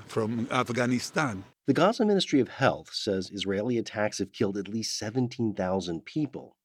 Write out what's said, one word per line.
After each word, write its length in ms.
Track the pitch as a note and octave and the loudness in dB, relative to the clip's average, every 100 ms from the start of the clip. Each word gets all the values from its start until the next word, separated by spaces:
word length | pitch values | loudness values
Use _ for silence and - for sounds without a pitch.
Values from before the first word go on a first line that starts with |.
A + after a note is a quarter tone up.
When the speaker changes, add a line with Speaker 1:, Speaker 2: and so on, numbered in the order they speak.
| - | -4
Speaker 1:
from 400 | - A2 A#2 - | -2 0 -2 0
Afghanistan? 920 | B2+ B2 B2 B2 B2 - F#3 C#3 F#2+ - _ - | 0 0 0 0 0 0 -2 -2 -4 -10 _ 2
Speaker 2:
The 60 | |
Gaza 300 | C#3+ F#3 A#3+ | 4 4 4
Ministry 360 | G#3+ G3 - C#3 | 4 4 4 2
of 100 | A2 | 2
Health 400 | - B2 D2+ - | 2 2 2 -4
says 380 | - G#2+ F#2+ F#2 | -6 -2 -2 -2
Israeli 460 | G2+ F#2+ G2 A#2+ A#2 | -6 -2 0 0 -2
attacks 400 | - G#2+ G#2 - | -2 -2 -2 -2
have 160 | G2 | -6
killed 240 | - G2 G2+ | 0 0 0
at 100 | G2 | -4
least 300 | A2+ G#2+ - | -6 -6 -6
seventeen 560 | G#2+ B2+ B2 - A2+ | -4 -2 -2 0 -2
thousand 500 | G2+ F#2 F#2+ E2+ E2 - | 0 0 0 -2 -6 -6
people. 520 | D3+ D3 - C2 _ | -4 -4 -6 -14 _